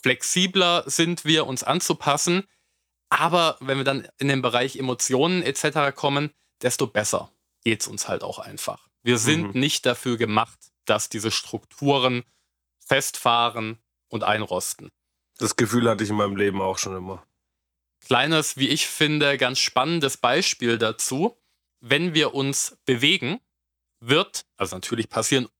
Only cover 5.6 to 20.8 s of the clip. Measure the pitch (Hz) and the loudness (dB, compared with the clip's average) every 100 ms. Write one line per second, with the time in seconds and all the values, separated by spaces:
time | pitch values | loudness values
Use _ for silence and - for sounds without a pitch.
5.6 | 156 147 143 - 147 139 147 - _ - | -2 0 0 0 0 0 -2 -8 _ -6
6.6 | 123 - 131 - 107 90 - _ _ _ | -4 -2 -2 -2 -2 -2 -6 _ _ _
7.6 | 113 110 - 104 - 92 - - - - | -2 -2 -4 -8 -6 -6 -6 -12 -14 -12
8.6 | - - _ _ 120 120 117 156 160 110 | -10 -10 _ _ 0 2 2 0 -2 -2
9.6 | 139 - 131 120 127 117 113 107 117 - | 0 0 0 -2 -2 -2 0 0 -2 -4
10.6 | - _ - 107 - 110 110 - - - | -20 _ 0 0 0 -6 -4 -4 -4 -10
11.6 | - - 143 139 127 123 - _ _ _ | -12 -4 2 2 2 0 -6 _ _ _
12.6 | _ _ - 135 139 - 127 117 120 113 | _ _ 0 2 0 -2 2 4 2 0
13.6 | 110 113 _ _ _ 113 98 107 107 92 | -6 -8 _ _ _ -4 0 0 0 -4
14.6 | - - - _ _ _ _ - 110 - | -4 -8 -14 _ _ _ _ -4 -2 0
15.6 | 113 120 117 107 107 107 101 98 101 98 | 2 4 2 2 0 0 0 2 0 0
16.6 | 95 92 98 95 92 95 - _ _ _ | -2 -2 -6 -8 -10 -14 -16 _ _ _
17.6 | _ _ _ _ - 123 143 160 147 - | _ _ _ _ 0 2 2 2 0 0
18.6 | 131 143 - - 151 151 143 139 127 127 | 0 0 -2 0 2 2 2 2 0 0
19.6 | - - 139 170 139 - 120 139 202 - | -2 0 0 0 -2 0 2 2 0 0
20.6 | 120 117 | 0 2